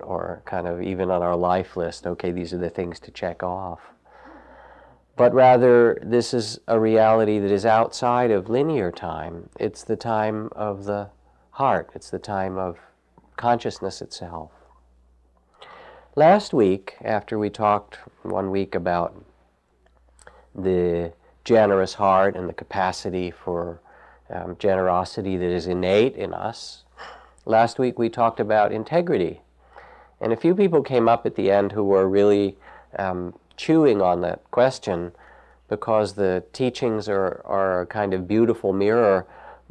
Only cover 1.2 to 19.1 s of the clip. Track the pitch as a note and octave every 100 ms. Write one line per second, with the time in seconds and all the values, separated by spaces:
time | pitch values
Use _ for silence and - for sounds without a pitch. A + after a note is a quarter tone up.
1.2 | F2 F2 F2+ F#2 F#2 F2+ E2+ - F2+ E2+
2.2 | F2+ F2+ E2+ F2+ F2 - F2 E2 - -
3.2 | F2+ E2+ F2+ F#2 F#2 E2 - _ _ -
4.2 | - - - - - - - _ _ -
5.2 | B2 B2 B2+ B2+ B2 A#2+ A#2 - G2 A#2+
6.2 | A2+ B2 A2 A2+ - A2+ A2 A2 A2 A2+
7.2 | G#2+ G#2+ G2+ G2+ A2+ A2 - - B2 B2
8.2 | B2 G2+ G2 A#2+ D#3 D3 F2+ - E2 D#2+
9.2 | D#2 E2+ E2+ - G#2+ - - G#2+ A#2 A2
10.2 | G#2+ G#2+ G#2+ - G#2+ G2 G2+ G2+ G2+ _
11.2 | _ _ _ - C3+ F#2 D#2+ - - G2
12.2 | - G2 F#2+ F#2 F#2 - _ _ _ _
13.2 | _ - A#2+ A#2+ A#2 - F#2+ - - -
14.2 | F2 E2+ D#2+ _ _ _ _ _ _ _
15.2 | _ _ _ _ - - - - _ -
16.2 | D#3 G3+ - D3 G2 G2 - - - G#2+
17.2 | - A2 G#2 G2+ G#2+ G#2 - - - _
18.2 | F#2+ F#2+ G2 G2 F#2+ F#2 F2 F2 E2+